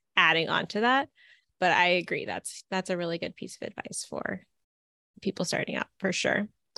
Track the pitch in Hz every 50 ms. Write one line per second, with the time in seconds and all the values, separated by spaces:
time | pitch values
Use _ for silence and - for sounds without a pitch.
0 | _ _ - 190 175 160 165 165 165 - 160 170 170 - - 208 226 240 262 269
1 | 277 - _ _ - - - _ _ _ _ - 185 180 156 - 180 175 180 180
2 | 170 - - 147 - - 87 95 - - - - - - 196 190 185 - 185 175
3 | 175 170 170 170 180 175 185 - - 190 - - - - - - - - - -
4 | - - - - - - - 185 - _ _ _ _ _ _ _ _ _ _ _
5 | _ _ _ - - 196 - - 185 - 156 - - - - - - _ _ -
6 | - 190 180 - - - - - 214 - _ _ _ _ -